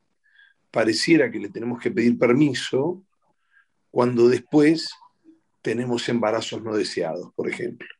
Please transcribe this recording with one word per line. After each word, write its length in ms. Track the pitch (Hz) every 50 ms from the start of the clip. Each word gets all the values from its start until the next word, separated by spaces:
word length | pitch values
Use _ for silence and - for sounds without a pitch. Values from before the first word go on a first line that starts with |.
| _ _ _ _ _ _ _ _ _ _ _ _ _ _
Pareciera 600 | - 123 113 110 113 - - 165 165 156 135 113
que 80 | 104 98
le 100 | 101 98
tenemos 320 | - 107 117 123 123 -
que 100 | - 120
pedir 280 | 98 113 117 120 117 -
permiso 840 | 117 117 123 143 156 143 123 - - - 127 127 143 175 185 - - _ _ _ _ _ _ _ _ _ _ _ _ _ _ _ _ _
cuando 380 | - 123 120 123 123 117 117 123
después 600 | 127 120 - _ - 151 147 151 165 160 - - - - _ _ _ _ _ - - _ _ _ _ _ -
tenemos 480 | 127 113 117 127 123 120 117 - -
embarazos 520 | 120 117 110 107 110 110 110 - 117 107 110
no 140 | 113 107
deseados, 560 | 107 - - - 95 85 80 78 87 - - -
por 140 | - - -
ejemplo. 400 | - - - - - - - - - _